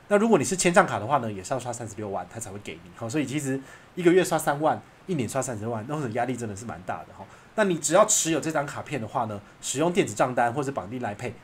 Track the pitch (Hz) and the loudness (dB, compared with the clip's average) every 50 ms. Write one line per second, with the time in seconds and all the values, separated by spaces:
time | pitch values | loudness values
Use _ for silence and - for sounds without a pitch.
0 | - - 208 202 220 233 214 151 127 - 190 175 - 175 175 202 175 131 123 101 | -2 2 4 4 6 6 6 4 4 2 0 2 2 6 6 6 4 4 0 -2
1 | 101 117 147 139 117 110 104 95 92 - 139 127 120 120 113 - 117 110 104 110 | 0 0 0 0 0 -2 -6 -8 -6 -4 -4 -4 -4 -6 -8 -8 -10 -10 -8 -8
2 | 107 101 98 92 90 90 - 113 - 98 95 104 - - 82 - - 87 87 - | -6 -6 -6 -6 -8 -8 -12 -12 -12 -12 -12 -12 -12 -12 -12 -12 -16 -20 -12 -10
3 | 120 113 120 156 135 117 135 151 143 131 135 135 135 - - - - - - 185 | -8 -2 -2 -2 -2 0 -2 -2 -2 -2 -2 -2 -4 -10 -18 -20 -20 -12 -8 2
4 | 170 170 180 185 175 180 170 151 - 160 143 147 160 147 120 104 - - - - | 4 6 8 8 6 4 2 0 2 0 0 2 2 2 2 0 -4 -12 -20 -16
5 | - - 185 143 113 101 - 135 127 131 120 101 104 117 117 107 107 139 147 156 | -6 -4 -2 -2 -2 0 -2 -2 -2 -2 -4 -6 -4 -4 -4 -6 -4 -4 -4 -4
6 | 143 113 107 120 120 127 127 117 120 104 98 92 117 107 82 87 - - 101 82 | -4 -2 -2 -2 -2 -2 -2 -4 -6 -8 -8 -10 -10 -12 -12 -10 -8 -8 -8 -8
7 | 82 - - - 98 - - - - - - 220 214 190 175 156 - - 160 196 | -10 -14 -16 -18 -18 -18 -20 -20 -20 -6 -2 0 2 2 2 0 0 4 6 6
8 | 214 208 - - - 160 165 139 - 160 156 147 147 143 - 113 - - 151 123 | 6 6 4 2 2 0 0 0 0 0 0 0 -2 -2 -6 -10 -8 -6 -6 -6
9 | 110 101 - 131 117 110 104 98 - - - - - - - 131 160 175 175 175 | -6 -4 -2 -2 -2 -2 -4 -8 -10 -16 -20 -12 -8 -6 -2 0 0 2 2 2
10 | 170 113 104 - 147 131 123 123 120 120 120 147 139 135 139 - 87 98 123 127 | 0 0 2 0 0 2 2 2 2 2 0 -2 -4 -4 -4 -6 -8 -8 -8 -6
11 | 120 104 104 - 123 113 - - | -6 -6 -6 -6 -8 -10 -10 -12